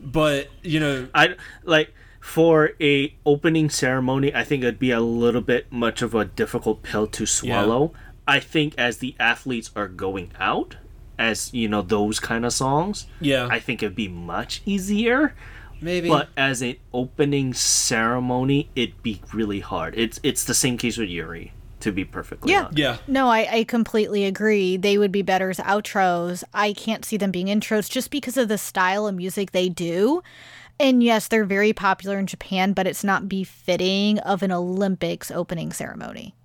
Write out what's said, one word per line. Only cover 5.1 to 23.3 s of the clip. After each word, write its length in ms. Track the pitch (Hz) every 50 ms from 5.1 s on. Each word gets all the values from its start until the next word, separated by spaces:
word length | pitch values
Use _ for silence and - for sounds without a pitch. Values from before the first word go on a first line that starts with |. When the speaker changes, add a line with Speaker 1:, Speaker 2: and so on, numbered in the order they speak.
| 117 117 117 120 113 123 113
Speaker 2:
bit 280 | - 123 127 - - -
much 280 | 120 117 113 113 - 123
of 120 | 110 107
a 100 | 113 104
difficult 580 | 92 - - 113 - - 120 - 117 107 - -
pill 240 | - - 107 107 107
to 160 | - - 110
Speaker 1:
Yeah. 20 |
Speaker 2:
swallow. 640 | 104 - - - 123 120 104 101 104 113 127 147 165 - - - - - - -
I 140 | - 139 139
think 340 | - - - 165 151 151 - -
as 200 | 120 120 113 -
the 160 | 127 127 - -
athletes 520 | 117 113 117 - - 135 127 113 110 - -
are 120 | 107 104 95
going 420 | 92 87 98 95 95 98 87 85 - -
out, 380 | 92 101 123 190 - - - - - - - - - - - -
as, 340 | 113 113 107 - - - -
you 140 | 123 113
know, 160 | 104 107 104 95
those 380 | 90 110 104 104 107 107 -
kind 240 | - - 117 113 117
of 60 | 120 113
songs, 540 | - 135 131 135 151 170 202 208 - - - - -
Speaker 1:
Yeah. 280 | 170 143 135 127 123 123
Speaker 2:
I 80 | 117 113
think 240 | - - 127 107 113
it'd 140 | 104 92
be 100 | 104 110
much 560 | 95 90 85 85 85 85 98 117 - - - -
easier. 680 | - 196 202 185 196 208 208 226 226 240 262 311 285 - - - - - - - - - -
Speaker 1:
Maybe. 280 | 156 165 175 180 165 175
Speaker 2:
But 200 | 160 143 147 - -
as 240 | - 135 135 135 117
an 160 | 127 123 131 - - - -
opening 640 | 123 127 127 - - 147 143 143 139 135 131 123
ceremony, 1120 | - - - - - - - 127 113 113 113 123 127 127 123 127 127 127 135 143 143 147 - -
it'd 260 | 127 120 107 - - -
be 180 | 117 104 92 - - -
really 280 | 107 113 104 101 98
hard. 340 | 92 - 101 87 80 80 -
It's, 240 | - 117 110 - - -
it's 220 | 143 123 - -
the 80 | - 123
same 220 | - - 131 123
case 200 | 113 - 120 107 117
with 100 | 113 95
Yuri, 440 | 87 85 80 82 85 85 - - - - - - - -
to 100 | - 113 95
be 120 | 92 92
perfectly 480 | - - - - - - - - - 359
Speaker 3:
Yeah. 120 | 403 -
Speaker 2:
honest. 140 | - - -
Speaker 1:
Yeah. 180 | 294 262 240 - -
Speaker 3:
No, 220 | - 269 269 269
I, 200 | 247